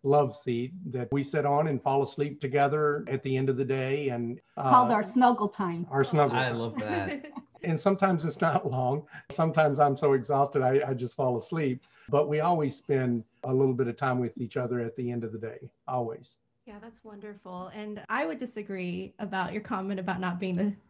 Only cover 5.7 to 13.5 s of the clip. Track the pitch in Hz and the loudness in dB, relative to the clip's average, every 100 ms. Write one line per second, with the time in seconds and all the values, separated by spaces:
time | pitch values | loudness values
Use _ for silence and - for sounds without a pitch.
5.7 | 170 175 135 135 156 143 117 131 117 117 | -2 -2 0 2 4 4 2 0 -2 -4
6.7 | 110 107 101 95 95 - - - - - | -4 -4 -2 -2 -6 -10 -16 -18 -10 -4
7.7 | 160 202 196 196 170 156 - 165 139 - | 2 2 4 4 2 0 0 0 0 -4
8.7 | 127 127 143 - - - - 160 160 151 | -2 0 -2 -4 -20 -12 0 2 6 4
9.7 | 139 143 135 147 135 117 139 117 147 127 | 6 4 4 4 2 2 2 2 2 4
10.7 | 135 135 131 123 - 127 120 - 165 143 | 4 2 -2 -4 -2 0 0 -2 -2 -2
11.7 | 127 _ _ - 143 147 151 160 170 147 | -2 _ _ 0 2 2 2 2 2 0
12.7 | - - 139 127 120 113 _ 127 | -4 -2 0 2 -2 -4 _ -2